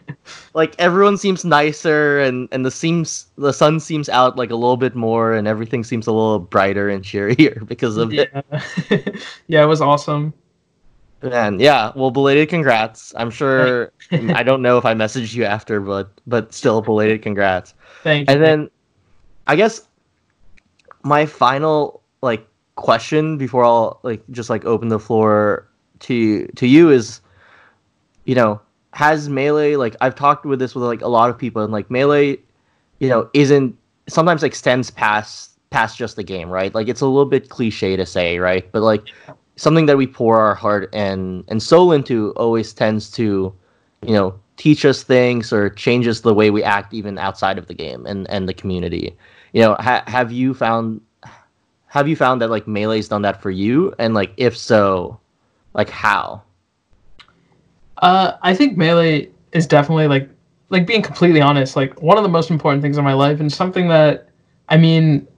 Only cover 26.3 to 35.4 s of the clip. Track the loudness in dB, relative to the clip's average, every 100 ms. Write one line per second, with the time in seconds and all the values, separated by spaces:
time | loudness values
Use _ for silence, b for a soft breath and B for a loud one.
26.3 | 0 -4 -4 4 6 8 6 2 -12 b
27.3 | b b b b b _ _ _ _ -2
28.3 | 2 2 0 _ _ _ 0 2 2 -2
29.3 | -2 0 0 0 0 -2 -2 -2 0 0
30.3 | 0 -2 -4 -4 -4 -4 -4 0 2 2
31.3 | 0 -8 -6 -4 -6 -4 -2 2 2 0
32.3 | -2 _ _ _ _ _ -6 0 0 0
33.3 | 2 4 4 0 -6 _ _ -8 0 2
34.3 | 2 -2 -2 -2 0 -2 -4 -2 -2 -4
35.3 | -16